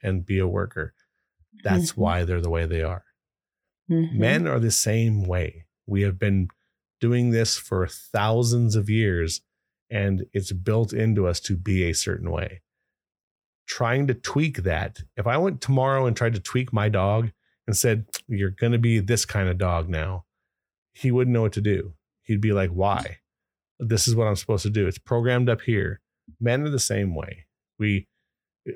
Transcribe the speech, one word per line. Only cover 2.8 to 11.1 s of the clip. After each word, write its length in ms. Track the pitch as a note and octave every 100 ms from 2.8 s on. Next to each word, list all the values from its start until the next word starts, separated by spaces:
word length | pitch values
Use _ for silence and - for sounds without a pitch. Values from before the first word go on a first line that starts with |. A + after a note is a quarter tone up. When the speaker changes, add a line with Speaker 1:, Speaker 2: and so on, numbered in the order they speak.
Speaker 1:
are. 220 | D#2+ F2 - _ _ _ _ _ _ _ -
Speaker 2:
Mm-hmm. 260 | E3 E3 A2+
Speaker 1:
Men 280 | A2 D3+ E3
are 120 | B2+
the 120 | A2+
same 520 | - A2 A2+ A2+ G#2 F#2
way. 400 | F2+ E2 E2 - _ -
We 160 | G2
have 160 | G2+ F#2
been 300 | G#2 G2 F2+ - _ _ _ -
doing 300 | A#2 A#2+ A#2+
this 260 | A2+ A2+ -
for 280 | - F#2 F2+
thousands 880 | - - G#2+ G#2+ A2+ A#2 A#2+ A2+ A2
of 140 | G#2
years, 520 | G#2+ G#2 F2 D#2+ - _ _ _ _ -
and 360 | G#2+ G2+ F#2+ -
it's 180 | G2+ F#2+
built 400 | F#2 G2 A2 G#2+
into 340 | A2 A2